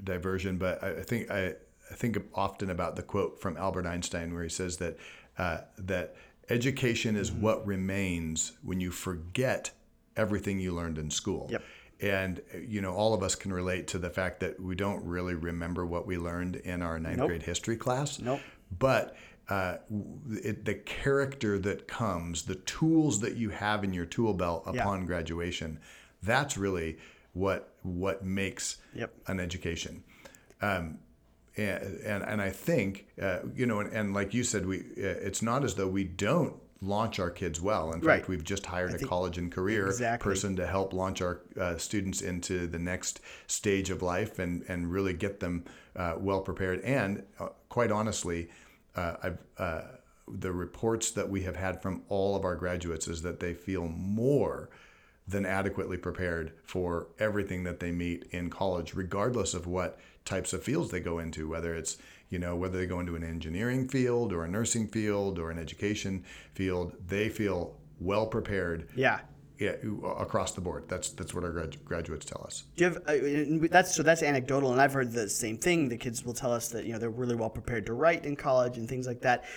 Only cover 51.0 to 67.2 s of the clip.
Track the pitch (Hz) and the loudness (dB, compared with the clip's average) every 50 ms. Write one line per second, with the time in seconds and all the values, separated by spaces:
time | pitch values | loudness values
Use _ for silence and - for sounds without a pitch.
51 | - - - 107 92 92 98 98 90 92 85 87 95 95 90 85 - 98 90 85 | 0 -2 0 -2 -2 0 0 0 0 -2 -2 -2 -2 -2 -2 -2 -4 -4 -4 -4
52 | - - 101 98 98 98 101 98 95 90 90 87 90 90 90 87 82 85 82 78 | -4 -2 2 2 4 4 2 2 2 0 0 0 0 -2 -2 -2 -2 -2 -4 -4
53 | - 85 85 80 82 87 82 - 87 87 85 - - - 95 90 85 85 82 85 | -4 -4 -4 -4 -4 -6 -4 -2 -4 -4 -4 -4 -4 -2 -2 0 0 -2 -4 -4
54 | 90 98 104 113 117 135 147 131 101 78 65 67 78 - - - - - - - | -2 -2 0 2 4 4 6 6 4 2 0 -4 -8 -12 -16 -20 -20 -20 -20 -20
55 | - - _ _ _ - 95 101 98 92 95 98 98 98 - - 87 80 90 85 | -20 -20 _ _ _ -4 -2 0 2 2 2 2 2 0 0 -2 -2 -2 -4 -4
56 | - 90 85 - 92 87 85 82 80 78 - - - - - 95 90 87 85 85 | -4 -4 -2 0 0 0 0 0 -2 -6 -8 -14 -16 -6 -2 0 0 2 0 -2
57 | 80 - - - 110 110 101 104 98 98 92 90 90 90 85 - 87 87 87 87 | -2 -6 -2 0 0 2 2 0 0 0 -2 -2 -2 -4 -4 -4 -2 -2 0 0
58 | 87 87 85 - - - - 90 87 82 80 - 98 98 90 87 82 82 - 98 | 0 0 -2 -4 -6 -6 -6 -4 -4 -4 -2 0 0 0 0 0 -2 -4 -4 -4
59 | 92 85 95 98 104 127 120 117 92 - - 90 82 87 90 92 90 80 - - | -4 -2 0 0 0 2 2 0 0 0 -2 -4 -4 -2 -2 0 -2 -2 -4 -8
60 | - - - - _ - 98 92 90 - - 87 - 107 135 170 160 - - 90 | -18 -20 -20 -14 _ -4 -2 -2 -2 -2 -4 -4 -2 0 0 0 0 -2 -2 -4
61 | 85 87 85 85 82 82 80 78 78 78 80 82 82 85 82 82 76 - - - | -2 -2 -2 -2 -2 -4 -4 -4 -4 -4 -2 -2 -2 -2 -2 -2 -4 -6 -8 -8
62 | - - - - - - 92 87 87 87 87 87 90 92 90 92 92 90 92 87 | -12 -20 -20 -20 -12 -6 -4 -2 -2 -2 -2 0 -2 0 0 0 -2 0 -2 -2
63 | 87 87 85 82 82 82 82 85 80 80 82 90 113 120 127 131 131 131 - 135 | -2 -2 -2 -4 -4 -4 -4 -4 -4 -4 -2 -2 0 0 0 0 0 0 2 2
64 | 123 123 120 120 120 107 92 82 82 82 90 107 117 110 - 117 110 107 - 110 | 4 4 4 4 2 2 0 0 0 0 0 0 0 2 0 0 0 0 0 0
65 | 107 104 101 101 101 98 90 85 82 82 82 85 82 80 85 - 107 101 104 101 | 2 2 2 2 2 0 0 -2 -2 -4 -4 -4 -6 -8 -6 -2 0 0 0 0
66 | - 101 95 92 87 - - - - - - - 95 95 92 90 87 85 - - | -2 -2 -4 -4 -6 -10 -16 -18 -20 -14 -4 -2 0 2 2 0 0 -2 -6 -10
67 | 92 87 98 101 | -6 -2 2 2